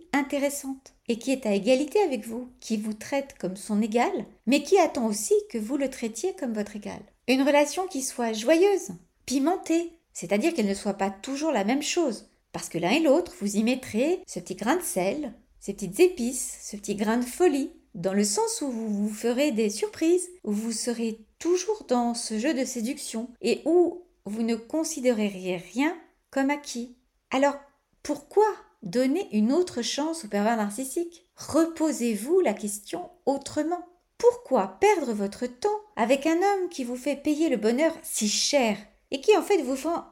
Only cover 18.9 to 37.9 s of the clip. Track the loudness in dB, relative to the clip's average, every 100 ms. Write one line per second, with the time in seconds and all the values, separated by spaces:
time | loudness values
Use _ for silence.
18.9 | -2 -2 -2 -2 2 2 2 0 0 -6
19.9 | 0 2 2 0 -10 -4 -2 -2 -4 -4
20.9 | -2 -4 -6 -12 -6 0 0 0 -4 0
21.9 | 0 2 -2 -4 -2 0 0 -2 -4 -4
22.9 | -6 -8 -8 -10 -6 -2 0 4 4 4
23.9 | 0 -14 _ -10 -2 0 0 -2 -4 -4
24.9 | 0 2 2 0 -2 -6 -6 -6 -2 0
25.9 | -2 -12 _ _ -2 0 0 -4 -10 -10
26.9 | -14 _ _ -4 2 2 2 -10 _ _
27.9 | _ -8 -8 -2 4 4 2 -12 _ -4
28.9 | 0 2 0 0 2 2 2 0 -2 -4
29.9 | -2 -4 -4 -4 0 0 0 -2 -4 -6
30.9 | -4 -6 -8 _ -18 -2 2 2 2 -2
31.9 | 0 -2 -2 2 2 2 0 -4 -8 -10
32.9 | -12 -12 -8 -2 -2 -2 -2 -2 -2 -6
33.9 | _ _ 4 4 4 0 0 0 2 4
34.9 | 4 2 -2 -4 -4 -8 -2 -2 -2 -6
35.9 | -2 2 4 2 2 2 2 -2 -6 -8
36.9 | -6 -4 -2 -2 0 2 2 2 2 2